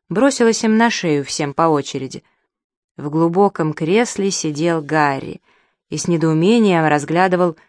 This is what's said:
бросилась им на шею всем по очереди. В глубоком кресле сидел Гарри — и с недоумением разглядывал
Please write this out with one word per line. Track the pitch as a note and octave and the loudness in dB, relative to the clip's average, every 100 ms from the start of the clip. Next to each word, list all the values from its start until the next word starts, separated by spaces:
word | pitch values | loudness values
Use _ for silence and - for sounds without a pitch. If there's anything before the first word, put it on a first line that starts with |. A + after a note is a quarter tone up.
| - | -8
бросилась | E3+ C#4 C4+ A3+ A3+ | 0 0 2 2 2
им | A3+ A3 | 2 2
на | A#3 | 2
шею | - F3 D3 | 0 0 -2
всем | C#3 - D3 | -2 -6 -4
по | C#3 | 0
очереди. | E3 D3 C3+ C#3 C3 - - _ _ _ _ _ _ - | 0 0 -2 -8 -10 -12 -20 _ _ _ _ _ _ -14
В | D3 | -6
глубоком | D#3+ E3+ F3 G3+ - D#3+ | 0 0 2 0 0 -4
кресле | D3+ D#3+ G#3 A#3+ - G3 | -4 0 0 0 -2 -4
сидел | F#3 D#3+ D3 E3+ E3 | -2 -6 -2 -2 -2
Гарри — | D3 D#3 D3 C3+ - - _ _ _ _ _ | -2 0 0 -2 -8 -14 _ _ _ _ _
и | D#3 | -8
с | - | -2
недоумением | E3 D#3+ D#3 F3+ A#3 G#3 E3+ D#3 | 0 2 2 4 4 4 2 2
разглядывал | D3 C#3+ E3 F#3 F3+ F3+ D#3 | 0 0 0 2 2 0 -2